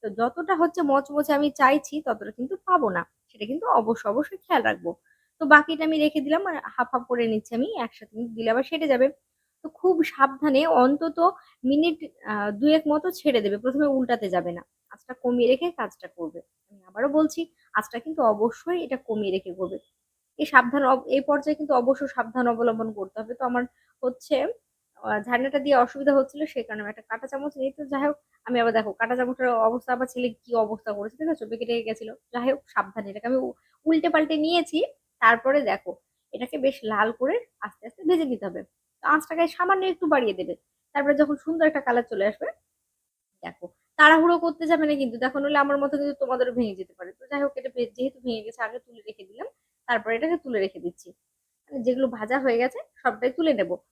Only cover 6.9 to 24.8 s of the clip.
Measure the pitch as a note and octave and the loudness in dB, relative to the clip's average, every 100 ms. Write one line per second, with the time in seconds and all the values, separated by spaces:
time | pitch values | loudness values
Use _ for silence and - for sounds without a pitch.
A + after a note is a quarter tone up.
6.9 | B3+ B3 B3 A#3 G#3+ G#3+ A#3 D4 G#4+ A3+ | -4 -4 -2 0 -2 -4 -4 -4 -4 -8
7.9 | - G#3+ G#3+ A#3 A3+ A3 A3+ C4 D#4+ D4+ | -10 -20 -12 -10 -4 0 0 0 -2 0
8.9 | B3+ C4 D4 _ _ _ _ D#4+ - F4+ | 4 2 0 _ _ _ _ -18 -2 2
9.9 | E4 D#4 - C4+ C4+ D4+ C4+ D#4+ D#4+ B3+ | 2 2 2 0 2 2 4 4 6 6
10.9 | D4 E4 D#4 E4+ F#4 _ _ B3 C#4+ E4 | 4 -2 2 2 2 _ _ 0 4 2
11.9 | D#4+ D4+ _ - G#3 G#3 G#3 C#4+ D#4 D#4 | 0 -10 _ -8 -4 -4 0 4 4 4
12.9 | D4+ E4 F4+ D4+ A#3+ G#3 G3+ B3 C4+ D4 | 0 0 -2 0 0 0 -2 -2 0 2
13.9 | C4+ B3+ A#3+ G#3 F3+ F3 F3 - _ _ | 2 0 -2 0 -2 -4 -8 -14 _ _
14.9 | A3+ _ - B3 B3 A#3+ B3+ F4 E4+ A3 | -20 _ -6 -2 2 4 4 0 -4 -8
15.9 | - F3+ - E3 E3+ - _ _ G3+ F#3 | -8 -20 -10 -10 -10 -20 _ _ _ _
16.9 | F#3+ C4+ D4 D#4 - E4 _ _ G#3 G#3+ | -4 0 2 2 0 -8 _ _ -6 -4
17.9 | A#3 C4+ D#4+ A#3+ G#3 A#3 A#3 - F4 D#4 | -10 -10 0 2 2 0 -2 -6 -6 -4
18.9 | C4 - G#3+ G3+ F#3 F#3+ F3 F#3 F#3+ _ | -8 -6 -4 -2 -4 -6 -8 -8 -8 _
19.9 | _ _ _ _ _ D4+ C4+ A#3+ C#4 C4 | _ _ _ _ _ 4 6 6 2 2
20.9 | C4 - C4 C#4 C#4+ D4 D4+ D4+ C4 B3 | 2 2 -2 0 -2 0 -4 0 0 2
21.9 | C4 C#4 - A3+ B3 A#3+ A3+ A#3+ A3 A3+ | 0 -2 -4 -4 -2 -2 0 0 0 -4
22.9 | G#3 F#3+ - A3 A#3+ B3+ B3 B3 _ _ | -8 -10 -10 -12 -6 -4 -2 -4 _ _
23.9 | _ B3 B3+ - C#4+ D4+ B4 _ _ | _ -6 -6 -2 -2 -2 -6 _ _